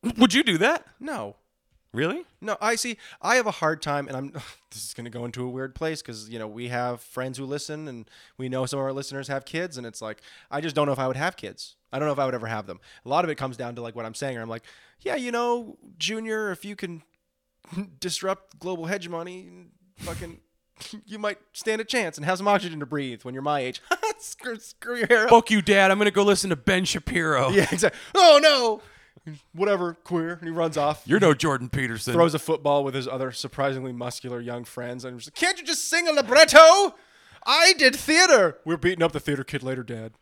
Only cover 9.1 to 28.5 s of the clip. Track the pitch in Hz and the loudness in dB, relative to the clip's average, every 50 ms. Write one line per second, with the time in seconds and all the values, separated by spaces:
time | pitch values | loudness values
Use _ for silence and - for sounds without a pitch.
9.1 | 139 139 135 123 143 139 135 - - 165 175 180 156 127 123 117 107 - - 107 | -10 -12 -8 -8 -8 -8 -8 -6 -6 -6 -6 -6 -10 -12 -14 -14 -14 -12 -12 -12
10.1 | 107 _ _ - - - _ _ - 143 151 165 143 151 147 143 135 127 135 131 | -12 _ _ -20 -20 -20 _ _ -8 -6 -6 -4 -2 0 0 0 0 -2 -2 -4
11.1 | 131 127 147 175 185 - - 101 - - - - - _ _ _ - 135 147 151 | -2 -2 -4 -6 -6 -8 -14 -16 -14 -14 -20 -20 -20 _ _ _ -6 -4 -2 -2
12.1 | 147 135 139 131 127 120 110 113 113 107 104 95 90 92 _ - - - _ 120 | 0 0 -2 -2 -2 -4 -6 -6 -6 -8 -8 -10 -14 -16 _ -20 -20 -20 _ -2
13.1 | 135 160 180 165 151 - 139 135 123 110 127 120 120 117 120 117 113 120 113 110 | -2 0 0 0 -2 -6 -6 -8 -8 -8 -10 -10 -10 -10 -12 -12 -12 -10 -12 -12
14.1 | 113 - - 139 131 117 113 113 113 117 _ - - _ _ _ _ _ _ - | -10 -8 -8 -8 -6 -8 -8 -10 -10 -12 _ -18 -20 _ _ _ _ _ _ -8
15.1 | - 294 254 247 240 233 240 240 240 240 233 214 - _ _ - 185 170 156 - | -6 -6 -6 -4 -4 -2 -2 -2 -2 -4 -4 -10 -18 _ _ -20 -12 _ -6 -6
16.1 | 214 220 220 226 220 214 214 208 185 - - 202 208 190 - 180 170 165 _ _ | -6 -6 -6 -6 -6 -4 -4 -6 -8 -8 -10 -16 -14 -12 -12 -12 -12 -14 _ _
17.1 | _ _ _ _ _ _ _ _ _ _ _ - - 170 196 196 160 135 - 180 | _ _ _ _ _ _ _ _ _ _ _ -12 -10 -10 -10 -10 -12 _ -8 -8
18.1 | 165 - - 190 190 190 _ _ - - - 180 185 170 165 160 196 202 175 170 | -8 -6 -4 -4 -6 -6 _ _ -20 -14 -8 -8 -8 -6 -6 -6 -6 -6 -6 -8
19.1 | 175 165 170 180 180 185 185 175 175 180 180 170 _ _ _ _ _ _ - 170 | -10 -10 -10 -10 -14 -16 -20 -20 -20 -20 -20 _ _ _ _ _ _ _ -12 -10
20.1 | 170 - - - - - _ _ _ _ _ _ _ _ - - - 214 _ _ | -10 -10 -12 -14 -16 -20 _ _ _ _ _ _ _ _ -18 -18 -18 -18 _ _
21.1 | 190 214 208 208 202 - _ _ _ - - 226 220 220 220 220 - 254 214 170 | -14 -6 -6 -6 -6 -6 _ _ _ -10 -4 -4 -2 -2 -2 -4 -2 -2 -2 -4
22.1 | 151 - 147 151 185 180 196 202 202 202 208 175 160 151 147 131 143 147 139 131 | -6 -6 -4 -2 -2 0 2 2 2 2 2 -2 -8 -8 -10 -6 -6 -6 -6 -6
23.1 | 120 107 - 127 123 131 139 147 147 143 131 127 - - _ - 349 - - 440 | -8 -10 -12 -12 -10 -6 -4 -2 -2 -2 -2 -4 -8 -10 _ -4 -4 -2 -2 -6
24.1 | 427 - - - - _ - 254 233 220 - - - _ - 233 240 240 226 - | -6 -6 -12 -18 -16 _ -12 -12 -12 -12 -14 -20 -20 _ -10 -10 -6 -4 2 4
25.1 | 240 226 214 226 220 233 226 - 220 208 175 170 202 196 196 190 196 202 208 208 | 4 4 8 8 8 8 8 6 0 0 4 4 4 6 6 6 4 4 2 2
26.1 | 196 196 202 202 202 180 - 190 175 143 - - 190 185 190 190 - 196 - - | 4 4 4 4 4 2 2 -2 -4 -2 0 0 0 2 0 0 -4 -4 -6 -4
27.1 | - 170 165 160 151 131 131 131 190 196 156 - - 180 - 139 - - - - | -2 -2 0 2 2 2 2 2 2 2 2 2 0 0 0 0 0 -2 -18 -4
28.1 | - 381 370 349 302 285 294 311 | 2 6 8 10 10 10 8 6